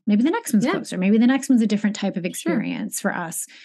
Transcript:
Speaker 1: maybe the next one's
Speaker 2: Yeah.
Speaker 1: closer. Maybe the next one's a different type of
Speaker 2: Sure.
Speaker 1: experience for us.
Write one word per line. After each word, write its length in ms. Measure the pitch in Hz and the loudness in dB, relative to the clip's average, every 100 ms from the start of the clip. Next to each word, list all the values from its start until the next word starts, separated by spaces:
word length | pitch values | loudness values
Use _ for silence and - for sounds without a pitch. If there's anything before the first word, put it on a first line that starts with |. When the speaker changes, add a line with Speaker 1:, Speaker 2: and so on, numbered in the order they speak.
| - | 0
Speaker 1:
maybe 160 | 208 | 2
the 80 | 262 | 4
next 220 | 440 453 | 0 0
one's 140 | 214 240 | 0 2
Speaker 2:
Yeah. 60 | |
Speaker 1:
closer. 260 | 392 226 180 | -2 -4 -2
Maybe 200 | 185 220 | 2 4
the 80 | 240 | 4
next 220 | 269 262 | 2 4
one's 140 | 254 | 2
a 40 | 220 | 4
different 300 | 208 208 208 | 2 0 -2
type 200 | 196 180 | -4 -4
of 60 | |
Speaker 2:
Sure. 80 | 175 | -6
Speaker 1:
experience 720 | - 330 226 175 - 202 - | -6 -2 -2 -2 -6 -6 -6
for 120 | 202 | -6
us. 320 | - 170 - - - | -6 -8 -10 -12 -14